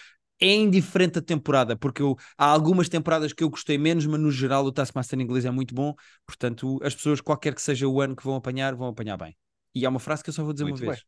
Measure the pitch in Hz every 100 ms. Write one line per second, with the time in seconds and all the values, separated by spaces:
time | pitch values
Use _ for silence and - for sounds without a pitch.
0 | - _ _ _ 185 208 214 185 - 190
1 | 180 170 165 156 135 135 120 117 143 -
2 | 143 131 - - 143 156 156 180 175 165
3 | 165 160 151 - 160 156 - 143 156 170
4 | 151 151 151 131 131 139 135 131 135 135
5 | 123 131 123 127 123 127 127 123 147 147
6 | _ _ - - 123 120 131 135 147 -
7 | 151 143 - 147 151 131 - 131 135 131
8 | 139 131 131 135 127 131 135 123 127 117
9 | 107 95 80 - _ _ _ 131 127 131
10 | 147 151 - 156 151 143 147 135 117 123